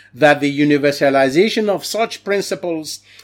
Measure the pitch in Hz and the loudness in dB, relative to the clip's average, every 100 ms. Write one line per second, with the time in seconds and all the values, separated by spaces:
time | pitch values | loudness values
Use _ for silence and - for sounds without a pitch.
0 | _ 123 147 143 143 139 147 143 143 139 | _ 2 4 4 0 0 2 2 0 0
1 | 143 135 135 139 220 226 208 180 - 208 | 2 2 2 2 2 0 -2 -4 -4 -4
2 | 226 - - 202 180 190 175 165 151 - | -4 -6 -4 -4 -4 -6 -6 -8 -8 -14
3 | _ - | _ -20